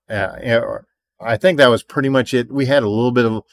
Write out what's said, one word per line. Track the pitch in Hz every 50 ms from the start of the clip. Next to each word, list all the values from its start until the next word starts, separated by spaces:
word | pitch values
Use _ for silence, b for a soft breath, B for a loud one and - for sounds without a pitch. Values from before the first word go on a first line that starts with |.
| _ _
Uh, | 110 101 98 95 - - - 123 117 117 117 104 107 - - _ _ _ _ _ _ _
I | - 113 117 107
think | - 185 180 143
that | 139 123
was | 117 107 -
pretty | _ - - - 135
much | 135 131 123 - -
it. | 123 120 110
We | 120 139 139
had | 123 143 143
a | 120 104
little | 104 110 120 123
bit | 120 123 120
of | 113 110 107 - b